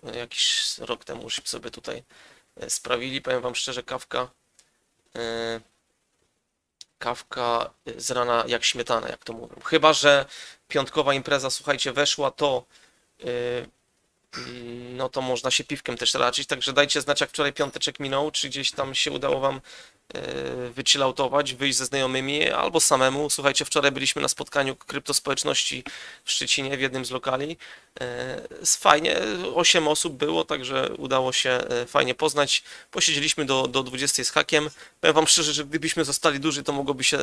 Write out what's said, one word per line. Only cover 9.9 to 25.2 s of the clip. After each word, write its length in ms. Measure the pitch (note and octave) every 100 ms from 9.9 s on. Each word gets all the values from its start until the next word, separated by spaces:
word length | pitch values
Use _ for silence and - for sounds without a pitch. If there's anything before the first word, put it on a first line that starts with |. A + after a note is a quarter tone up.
że 340 | D3+ C#3+ C#3+ C3 - - - _
piątkowa 460 | C#3+ C3 D#3 C#3
impreza, 360 | C#3 B2+ C#3+ C3+
słuchajcie, 420 | - - C#3 C3+
weszła, 380 | B2 C#3+ - C3+
to, 340 | - D3 B2+ - - - _ _ _
e, 60 | - B2 A#2+ B2 - _ _ _ _ _ _ -
mm, 600 | B2 B2 A#2+ A#2+ B2 B2+
no 120 | C3
to 120 | C#3
można 300 | C3 B2 C3
się 140 | -
piwkiem 320 | C#3+ C#3+ - A#2+
też 180 | B2
raczyć, 320 | - B2 B2 C3+
także 260 | C3+ C#3
dajcie 280 | C3+ C#3+ D3+
znać, 200 | C3 C#3+
jak 100 | C#3
wczoraj 220 | - C#3+
piąteczek 480 | - C#3 - - -
minął, 300 | C#3 C3+ D3+
czy 180 | - C#3+
gdzieś 220 | C3+ C3+
tam 240 | - C3+
się 160 | C3 -
udało 300 | C#3 C#3 C3+
wam, 200 | C3+ C3+ - - - _ -
e, 60 | - C3 C3+ C3+ B2+ B2
wychilloutować, 840 | A#2 C3+ C#3+ C3 B2+ C3 C#3 C#3
wyjść 240 | B2+ C#3 B2+
ze 80 | C3
znajomymi 640 | C#3 C3 C3 C3+ D3 E3
albo 300 | - - E3
samemu. 500 | - C3+ C3 C#3 D3
Słuchajcie, 340 | - C#3 C3+
wczoraj 280 | D3 D3+ C#3
byliśmy 300 | C3+ C3+ -
na 60 | C#3
spotkaniu 480 | - - C#3+ C3+ C3
kryptospołeczności 1080 | - C#3+ - C#3